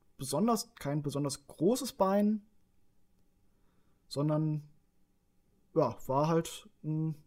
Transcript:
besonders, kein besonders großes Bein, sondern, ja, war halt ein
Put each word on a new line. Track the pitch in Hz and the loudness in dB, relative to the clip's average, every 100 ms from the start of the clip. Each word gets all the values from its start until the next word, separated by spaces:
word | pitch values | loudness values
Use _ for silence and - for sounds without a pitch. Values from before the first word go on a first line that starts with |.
| _ - | _ -12
besonders, | 135 139 226 220 - - | -6 0 2 0 -2 -8
kein | 143 151 | -4 -2
besonders | 147 139 143 135 - | -2 -2 -4 -6 -12
großes | - 165 254 247 | -2 0 2 -2
Bein, | - 190 202 208 214 - _ _ _ _ _ _ _ _ _ _ _ _ _ _ _ - | 0 2 4 2 0 -4 _ _ _ _ _ _ _ _ _ _ _ _ _ _ _ -10
sondern, | - 151 151 156 151 - - _ _ _ _ _ _ _ _ _ - | -2 0 2 0 -2 -8 -20 _ _ _ _ _ _ _ _ _ 0
ja, | 120 110 - | 0 0 -2
war | 131 151 | 0 2
halt | 165 165 - - _ | 2 0 -6 -18 _
ein | 151 156 160 151 | -4 -2 -2 -4